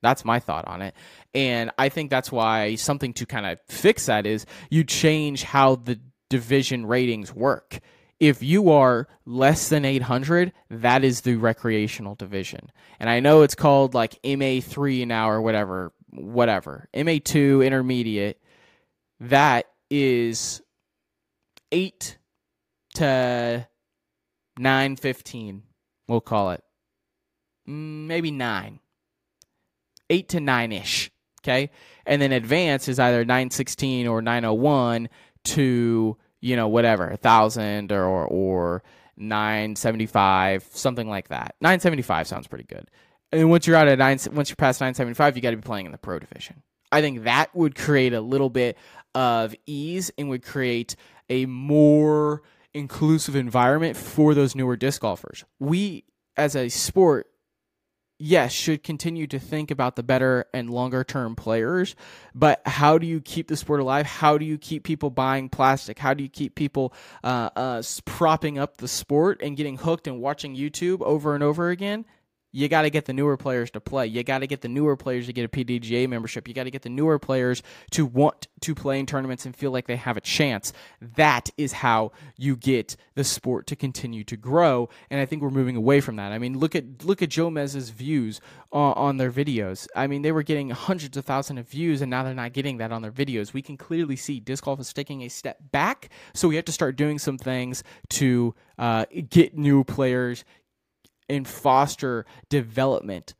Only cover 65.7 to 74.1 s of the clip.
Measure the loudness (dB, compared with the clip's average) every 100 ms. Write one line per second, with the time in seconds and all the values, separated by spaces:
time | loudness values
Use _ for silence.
65.7 | 2 -2 -6 -2 -2 -4 -8 -10 -4 -4
66.7 | -2 -4 -6 -20 -8 -4 -2 -2 -4 -4
67.7 | -4 -8 -12 -12 0 2 2 0 -4 -6
68.7 | _ -10 -8 -2 0 2 0 -6 -6 -6
69.7 | -6 -4 -4 -4 -8 -6 -6 -10 -8 -8
70.7 | -4 -4 -2 0 0 0 0 0 0 -2
71.7 | -2 -4 -6 -10 _ _ _ _ -4 0
72.7 | 2 2 0 -4 -2 0 0 -2 -4 -4
73.7 | -8 -6 -4 -4